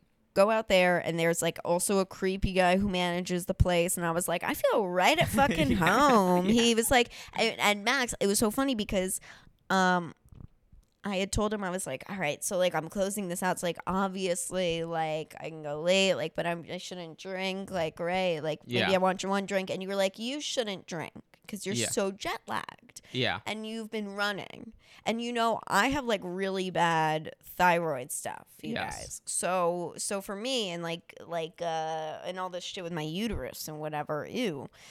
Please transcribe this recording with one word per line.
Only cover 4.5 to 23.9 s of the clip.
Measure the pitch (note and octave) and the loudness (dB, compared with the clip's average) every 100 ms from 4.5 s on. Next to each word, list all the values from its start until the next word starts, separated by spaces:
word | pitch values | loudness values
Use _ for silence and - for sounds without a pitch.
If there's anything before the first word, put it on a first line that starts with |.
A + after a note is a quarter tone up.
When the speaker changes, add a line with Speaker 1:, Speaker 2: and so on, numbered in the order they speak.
| D4+ | 0
Speaker 1:
feel | C#5+ C#4 F#3+ | 2 2 2
right | F3+ F#3+ D4 | 4 4 4
at | D#3 | 2
fucking | G#3+ C#4 - D4 | 4 2 4 2
Speaker 2:
<laughs> | A3 | 2
Yeah. | E3+ A3 | 4 6
Speaker 1:
home." | C#4+ A#3 F#3 F3+ F#3 | 6 6 6 4 4
Speaker 2:
Yeah. | A#3 | 6
Speaker 1:
He | A#3 A3+ | 6 4
was | A#3 | 4
like, | B3+ A#3+ - - | 4 2 -4 -8
and, | - A3+ - | -2 -2 2
and | F3 G#3 | 0 2
Max, | G#3 C4+ A#3+ - | 0 -2 -2 0
it | G3+ | 0
was | G3+ | 2
so | A3 | 2
funny | G#3+ C4+ | 2 0
because, | A3 G#3 G3+ F#3 - - - - _ - | 0 -2 0 -2 -4 -10 -20 -20 _ 0
um, | F#3+ F#3 F3+ E3 - - - - _ _ - _ _ | 4 4 4 -2 -12 -20 -20 -20 _ _ -20 _ _
I | G3 F#3+ | -6 -2
had | G3 | -2
told | A3 G#3+ | 0 0
him, | G#3 | -2
I | F#3+ | -4
was | F#3 E3+ | -4 -6
like, | C3+ - | -8 -8
"All | G3 | -4
right, | D3 C#3+ | -2 -2
so, | - F#3 | -2 0
like, | F3+ | 0
I'm | E3 D#3 | 0 -4
closing | G#3 F#3+ G3+ F#3+ | -2 -2 -2 -4
this | F3+ | -2
out. | F#3 F3 | -2 0
So, | F3+ | -2
like, | E3 - | -4 -2
obviously, | F#3 G3 F#3+ F#3 F3 - F#3 F3+ E3 E3 | 0 0 -2 -2 -2 -4 -2 0 0 -2
like, | E3 D#3+ D#3 D#3 - | -2 -2 -4 -6 -10
I | D3+ | -12
can | D#3+ | -10
go | D3 D3 | -8 -2
late, | E3+ F#3+ F#3+ D3 | 4 6 6 2
like, | D#3+ - | -2 -4
but | E3+ | -4
I'm, | E3+ D3 | -4 -6
I | F3+ | -10
shouldn't | - F3+ E3 D#3 | -10 -12 -12 -14
drink, | F#3+ F#3 F#3+ F#3+ G3 | -10 -4 -4 -4 -4
like, | F#3+ D#3+ - | -2 -2 -2
right? | E3+ F#3 F#3 D#3+ | -2 0 2 0
Like, | D3+ D#3 - | -2 -4 -2
maybe | A#2+ A2 | 0 4
Speaker 2:
Yeah. | F#3+ | 4
Speaker 1:
I | |
want | F#3 F3 | 4 0
you | F#3+ | 0
one | G3 G3 | -2 0
drink." | G3 F#3+ | -2 -2
And | E3 | -6
you | F#3+ | -4
were | G3 | 0
like, | G3 G3 | 0 -2
"You | A3+ D4 | -8 -6
shouldn't | D4 - G#3+ F#3 - | -4 -4 -4 -6 -8
drink | E3+ C#3 - - _ - | -10 -10 -12 -20 _ -16
'cause | G3+ F#3 | -10 -6
you're | G3+ | -2
Speaker 2:
Yeah. | G#2+ | -2
Speaker 1:
so | - G3 | 0 -2
jet | G3 E4 - - | -2 -6 -8 -6
lagged. | G#2+ - - - - - | -8 -8 -14 -20 -20 -10
Speaker 2:
Yeah. | B2+ A2+ F#2 - | -2 -2 -2 -6
Speaker 1:
And | G#3+ A3 | -8 -8
you've | A3+ A3 | -8 -8